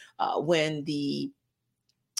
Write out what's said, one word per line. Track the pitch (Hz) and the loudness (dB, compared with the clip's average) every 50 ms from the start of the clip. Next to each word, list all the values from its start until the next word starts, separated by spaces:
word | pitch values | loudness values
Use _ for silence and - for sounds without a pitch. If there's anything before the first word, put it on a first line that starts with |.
| - - _ - | -20 -18 _ -4
uh, | - 147 - - | -2 0 0 0
when | 139 151 175 160 151 156 156 147 139 | 2 4 4 4 4 2 0 -2 -4
the | 147 147 147 143 139 143 143 139 139 - _ _ _ _ _ _ _ _ _ _ _ _ _ _ _ - - | -4 -4 -2 -2 -2 -2 -4 -4 -8 -10 _ _ _ _ _ _ _ _ _ _ _ _ _ _ _ -12 -10